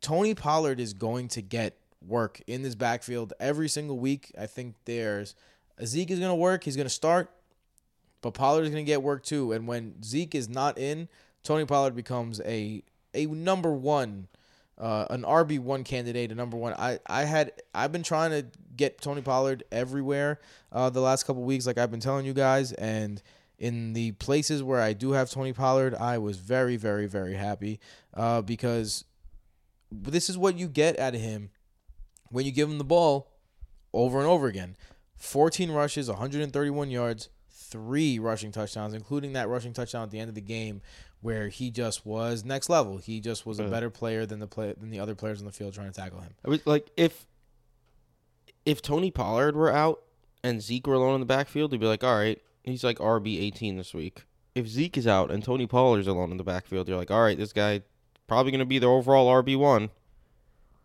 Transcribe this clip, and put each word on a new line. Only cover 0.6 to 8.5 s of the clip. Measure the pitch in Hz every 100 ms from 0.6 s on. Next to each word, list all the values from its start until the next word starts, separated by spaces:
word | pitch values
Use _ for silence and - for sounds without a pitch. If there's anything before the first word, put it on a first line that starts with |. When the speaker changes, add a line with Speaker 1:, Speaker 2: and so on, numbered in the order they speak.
| 156 127
Speaker 1:
is | 117
going | 98 113 123 123
to | -
get | 95 117 107 - _ _
work | 90 117 110 - -
in | 127
this | 135
backfield | 107 120 120 - 123 110 -
every | 131 147 156
single | 151 151 127
week. | 131 139 - -
I | 107
think | - 123 107
there's, | - 117 113 101 101 - _ _ _ -
Zeke | 117 143 175
is | 180
gonna | 185 170
work. | 180 185
He's | 156 135
gonna | 131
start. | - 156 175 170 _ _ _ _ _ _ _ _ _
But | 120
Pollard | 107 135